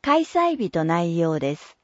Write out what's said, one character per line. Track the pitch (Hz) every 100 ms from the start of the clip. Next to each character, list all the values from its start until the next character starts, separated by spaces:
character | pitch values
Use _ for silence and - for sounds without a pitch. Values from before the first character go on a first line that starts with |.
開 | - 311
催 | 320 349 349 294
日 | 202
と | 165
内 | 160 170 170 165
容 | 165 156
で | 139
す。 | 151 - _